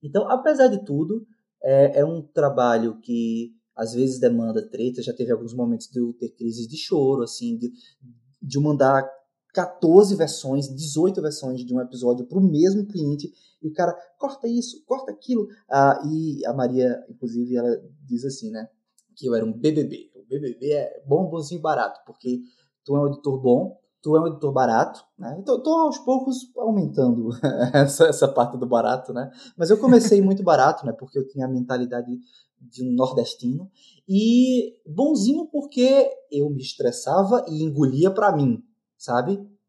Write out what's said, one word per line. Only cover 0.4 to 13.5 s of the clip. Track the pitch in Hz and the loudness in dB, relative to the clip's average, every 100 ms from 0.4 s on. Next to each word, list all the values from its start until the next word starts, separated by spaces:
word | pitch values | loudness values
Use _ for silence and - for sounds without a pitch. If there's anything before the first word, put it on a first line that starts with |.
| 311 285 254 | 2 4 4
de | 202 | 4
tudo, | - 143 160 220 220 _ _ _ | -4 -4 -2 -4 -8 _ _ _
é, | 131 135 143 143 | 2 6 6 4
é | 147 | 0
um | 165 | -2
trabalho | 147 - 143 131 123 117 113 110 | -6 0 0 2 2 2 0 -6
que | - 120 117 113 117 _ _ - | -6 -4 -2 -4 -6 _ _ -10
às | 113 | -6
vezes | 120 131 127 | -2 -2 2
demanda | 123 117 113 110 104 | 2 2 0 -4 -6
treta, | - 120 123 | -6 -6 -4
já | 117 | -8
teve | 120 123 | -6 -2
alguns | 113 117 | -2 -4
momentos | 123 120 117 - | -6 -2 -4 -6
de | 127 | -4
eu | 120 | -4
ter | 120 113 | -4 -12
crises | _ 117 113 113 | _ -8 -8 -10
de | 147 | -10
choro, | - 170 135 139 | -4 0 2 0
assim, | 117 - 120 117 | -4 -6 -8 -6
de, | 120 - _ _ 127 _ _ _ | -6 -10 _ _ -20 _ _ _
de | - 139 | -8 -2
eu | |
mandar | 147 143 135 135 135 - _ _ _ | 0 2 4 2 0 -12 _ _ _
quatorze | - 175 - 165 180 208 185 | -4 -4 -2 6 8 8 2
versões, | 156 - 139 135 139 | -2 -4 -4 -4 -4
dezoito | 135 156 147 180 190 | -10 -6 0 0 0
versões | 151 147 131 123 123 | -6 -6 -8 -8 -4
de | |
um | 123 | -4
episódio | 123 131 120 123 123 | -4 -4 -2 0 -2
pro | 185 | 2
mesmo | 190 151 180 196 208 | 2 4 2 2 -4
cliente, | 185 147 147 143 _ _ | -4 -4 -4 -8 _ _